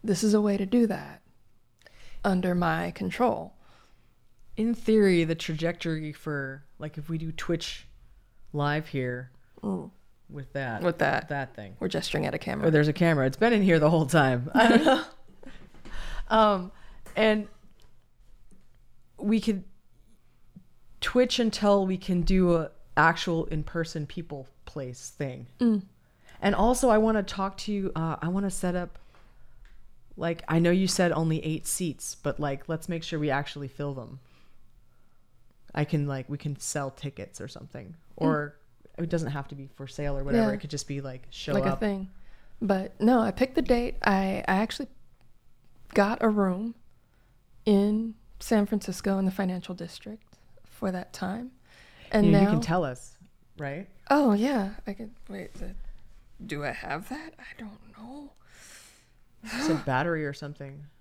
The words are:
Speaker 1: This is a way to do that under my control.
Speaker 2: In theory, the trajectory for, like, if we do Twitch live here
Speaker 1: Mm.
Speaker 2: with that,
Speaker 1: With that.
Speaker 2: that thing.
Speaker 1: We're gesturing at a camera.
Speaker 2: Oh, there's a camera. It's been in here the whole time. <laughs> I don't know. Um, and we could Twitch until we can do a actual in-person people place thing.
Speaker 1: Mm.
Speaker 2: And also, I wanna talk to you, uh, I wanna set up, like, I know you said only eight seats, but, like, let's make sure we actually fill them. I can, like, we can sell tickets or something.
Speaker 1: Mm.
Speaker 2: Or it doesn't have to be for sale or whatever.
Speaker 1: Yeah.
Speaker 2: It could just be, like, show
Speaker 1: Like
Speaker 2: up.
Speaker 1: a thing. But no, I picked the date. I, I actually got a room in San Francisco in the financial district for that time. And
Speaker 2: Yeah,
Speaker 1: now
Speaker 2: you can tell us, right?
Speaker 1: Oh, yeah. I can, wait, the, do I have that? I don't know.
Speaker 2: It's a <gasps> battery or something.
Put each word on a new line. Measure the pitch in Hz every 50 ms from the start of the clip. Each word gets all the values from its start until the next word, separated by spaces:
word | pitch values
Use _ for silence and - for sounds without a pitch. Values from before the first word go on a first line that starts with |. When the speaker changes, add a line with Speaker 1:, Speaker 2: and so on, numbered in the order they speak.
| -
Speaker 1:
This | 220 190 190 220
is | 214 208
a | 214
way | 208 208 202
to | 196 196
do | 190 - 247 233
that | 214 190 - - - - - _ _ _ _ _ _ _ _ _ _ _ _ _ - - - - - - - -
under | 202 190 185 180 180 180
my | 175 175 165 160 165 175 170
control. | 170 - 202 185 - - 254 233 - - 160 - - - - - - - - _ - _ _ _ _ _ _ - - _ - - -
Speaker 2:
In | - 220 233 233
theory, | 226 - - 220 220 208 196 180 170 165
the | 160 165
trajectory | 160 - - 160 147 160 170 165 165 - 170 160 156 156 151 143
for, | - - 156 147 143 135 135 135 143 139 - - -
like, | 151 156 151
if | 156 147 -
we | 165
do | 160 165 160 156
Twitch | - - - 170 165 - - - - - - - - - - - - _ _ _ - - - -
live | 147 143 147 147 156 156 -
here | - 139 127 127 123 123 127 127 _ - - _ _ -
Speaker 1:
Mm. | - 104 95 - - - - - - - - _ _ -
Speaker 2:
with | 143 147 135 - -
that, | 139 135 123 113 - 170
Speaker 1:
With | 175 170 -
that. | 147 143 143 127 - -
Speaker 2:
that | 147 139 135 - -
thing. | - 107 98 - -
Speaker 1:
We're | - 180
gesturing | - 160 156 - - - 151
at | - -
a | -
camera. | - - - - -
Speaker 2:
Oh, | 165
there's | 156 151 147
a | 151 147
camera. | - 175 170 160 143 131
It's | 131 135
been | - 220 240 240
in | 208
here | 196 190 170 160
the | 151 151
whole | 170 160 156
time. | 127 175 160 139 131 127 123 123 151
<laughs> | -
I | - 226 226
don't | 240 - 311
know. | 311 262 - - - - - - - - - - - - - - - - - - - - - - - - - - -
Um, | 220 220 220 214 202 185 180 185 - - - - - - - - -
and | - 214 220 214 214 208 - - - - - - - - - - - _ _ _ _ - - - - - - - - - - - - - - - - - _ _
we | - - 208 226 220
could | - 233 208 190 - - - - _ - _ - - - - _ _ - _ _ - - _ - - - - - - - - -
Twitch | - - - 247 254 247 - -
until | 233 220 - - 214 202 202 202 190
we | 190 190
can | 185 - - 185 180
do | 170 - 190 190 185 175 170
a | 165 156 - - - - - -
actual | 147 151 165 160 165 - 190 165 165 -
in-person | - 156 151 147 - - 170 160 160 - 165 147
people | 147 - 180 165 - 151 139 131 - _ - -
place | - - 147 135 127 123 - - -
thing. | - - 147 135 127 131 120 - - -
Speaker 1:
Mm. | 247 233 214 202 185 - _ _ _ _ _ _ _ - - -
Speaker 2:
And | - 202 -
also, | - 202 233 247 240 277 247
I | 214
wanna | 214 220 220 220 214 190
talk | - - 202 190 196 190 -
to | - 214
you, | 208 202 190 185 -
uh, | 160 165 165 156 -
I | - 170
wanna | 180 196 202 196
set | 185 - - 180 175
up, | 180 175 208 - - - - - - - - - - - - - - - - - - - - - - - - -
like, | - 170 170 165 165 -
I | - 160 165
know | 170 175
you | 180 190 190
said | 185 - - 180 175
only | 160 156 165 160 160 156 -
eight | 156 160 - -
seats, | - - - 185 160 135 - - - -
but, | - - 143 143 -
like, | 147 143 139 139 -
let's | - 165 156 160 -
make | 175 165 160
sure | - 170 156
we | 151 147
actually | 131 139 143 - - 147 143
fill | 127 - - 147 143 139
them. | 131 113 - 131 135 - - - _ - - - - - - - - - - _ _ - - - - _ _ _ - - - _ _ - - -
I | - 147
can, | 147 - 151 143
like, | 143 135 131 131 -
we | 143
can | 139 - 151 143 -
sell | - - - 151 139 135
tickets | 131 - - 143 - - 92 85 - -
or | 92
something. | - - - 113 - - 131 110 90
Speaker 1:
Mm. | 160 - _ - - - -
Speaker 2:
Or | - 156 147 147 147 - - - _ _ _ - - -
it | - 170 165
doesn't | 175 165 160 143
have | 143 143 139 -
to | 147
be | 139 139 135 -
for | - 139
sale | 127 - - 147 143 139
or | 139 135
whatever. | 139 240 233 220 214
Speaker 1:
Yeah. | 208
Speaker 2:
It |
could | 202 - 147
just | - 131 -
be, | - 143 139
like, | 135 135 127 131 - -
show | - - - - 143
Speaker 1:
Like | - -
Speaker 2:
up. | 190 -
Speaker 1:
a | -
thing. | 220 208 196 196 190 185 - - - - - - - - - -
But | 226 196 196 190 190 - - -
no, | - 226 254 240
I | 226 214
picked | 185 - 262 262 -
the | 330
date. | - - 247 240 240 - - - -
I, | 208 196 190 190 190 196 - -
I | - 190
actually | 190 220 220 - - 285 - - - - - - _ - - - - _ - - _ _ - - - - - -
got | 208 202 208 233 -
a | - 220
room | 214 208 196 190 180 185 220 233 233 - - - - _ _ _ _ _ _ _ _ _ _ _ - - -
in | 214 208 196 202 208 214 220 226 226 220 - - - - -
San | - - 233 208 202
Francisco | 202 226 202 - - 185 - - 202 196 196
in | 190
the | 190
financial | 190 - 196 185 185 180 - - 180
district | 180 170 165 - - - 208 214 220 - _ - _ - - - - -
for | - - - 226 190
that | 185 180 - - -
time. | - 190 185 196 226 247 254 - _ _ _ - - - - - - - -
And | - 214 202
Speaker 2:
Yeah, | 170
Speaker 1:
now | 160 151
Speaker 2:
you | 196
can | 202 214 -
tell | - - 165 185 165
us, | 135 127 - - - - _ - - _ _ _ _ -
right? | - 151 139 139 165 202 - - - - -
Speaker 1:
Oh, | 269 294 285 233 208
yeah. | 202 220 277 285 233 196 196 214 - -
I | - 196
can, | - 226 214 - - - -
wait, | 202 196 180 - -
the, | - - 185 185 - - - - - - - - - - - - - -
do | - 147 147 147
I | 135
have | 117 - - - 143 156 214 -
that? | 262 302 320 320 - -
I | - - -
don't | - 226 208 214 - - 208 -
know. | 208 220 240 262 294 285 285 _ - _ - - - - - - - - - - _ _ _ _ _ - _ _ _ -
Speaker 2:
It's | 220 220 240 285 320
a | 320
<gasps> | 294 -
battery | 143 127 127 151 170 165 160 151
or | 143 139
something. | - 156 143 147 - 143 135 139 143 147 143 _ _